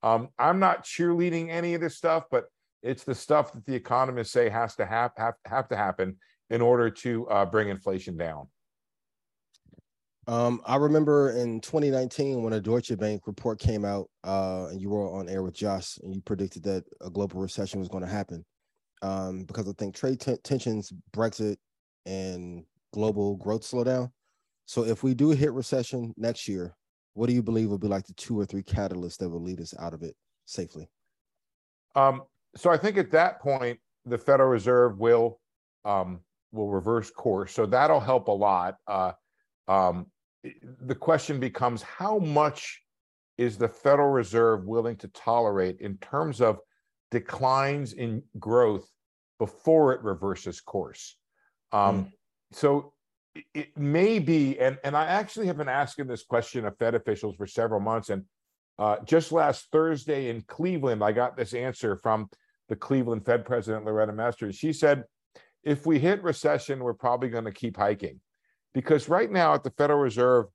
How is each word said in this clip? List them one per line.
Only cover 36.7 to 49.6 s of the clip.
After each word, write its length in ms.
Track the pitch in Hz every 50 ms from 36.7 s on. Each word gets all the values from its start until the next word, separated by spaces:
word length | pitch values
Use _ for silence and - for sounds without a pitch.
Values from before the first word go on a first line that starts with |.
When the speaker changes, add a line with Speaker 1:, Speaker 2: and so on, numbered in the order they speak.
| 101 95 87 110 117 117 110 -
Speaker 1:
course. 440 | - - - 120 101 95 98 95 -
So 120 | - 113
that'll 340 | 101 110 127 143 160 - 143
help 300 | 107 113 131 123 - -
a 20 |
lot. 460 | 104 98 104 101 98 90 87 92 95 - _ -
Uh, 240 | 104 95 92 90 90 - _ _ _ _ _ _ _ _ _ -
um, 400 | 95 98 95 92 87 90 87 - _ _ _ _ _ _ - - - - - 110 127 -
the 140 | 131 127 131
question 440 | - - 165 160 151 - - 147 135
becomes, 420 | 127 151 - - 127 123 120 110 -
how 360 | - - - 180 202 214 208
much 640 | 180 151 147 147 151 151 147 - - - - - _ _ _ _ _ _ _ _ _ _ _ -
is 200 | 123 120 107 95
the 120 | 117 113
Federal 400 | - - - 143 143 143 143 143
Reserve 560 | 139 127 117 90 104 117 117 113 110 101 92
willing 320 | 98 113 117 113 117 117 107
to 100 | - -
tolerate 720 | - - - - 117 120 117 107 101 98 92 92 92 95
in 180 | - 104 98 98
terms 420 | - - - 143 165 156 131 107
of 180 | 123 110 107 - - _ _ _ _ _ _ _ _ _
declines 840 | - 117 - - - - 131 127 131 135 135 139 143 143 143 113 107
in 300 | - 123 117 110 104 - _ - 87
growth 520 | - 107 113 123 123 110 104 95 - - _ _ _ _ _ _ _ _ _ -
before 540 | 113 101 - -